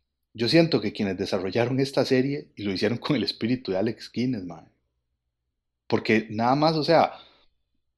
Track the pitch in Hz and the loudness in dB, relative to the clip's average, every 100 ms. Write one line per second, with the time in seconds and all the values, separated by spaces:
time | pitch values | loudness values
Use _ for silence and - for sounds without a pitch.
0 | _ _ _ 110 117 165 165 131 104 - | _ _ _ -4 2 4 4 2 -2 -2
1 | 104 92 92 101 92 117 120 131 135 143 | -4 -2 -2 -2 -2 0 0 0 -2 0
2 | 123 127 131 147 - - 101 92 107 123 | 2 2 0 -4 -10 -8 -6 -2 -2 -2
3 | - 143 101 - 117 127 - 92 113 113 | -2 -2 -2 -4 -2 -2 -2 -2 -2 -6
4 | - - 127 117 87 80 - _ _ _ | -10 -6 -4 -4 -8 -14 -20 _ _ _
5 | _ _ _ _ _ _ _ _ - 110 | _ _ _ _ _ _ _ _ -4 -2
6 | - 110 110 107 120 139 156 160 143 160 | 2 2 2 -2 2 4 2 2 2 4
7 | 101 - - _ _ _ _ _ _ | 4 -2 -20 _ _ _ _ _ _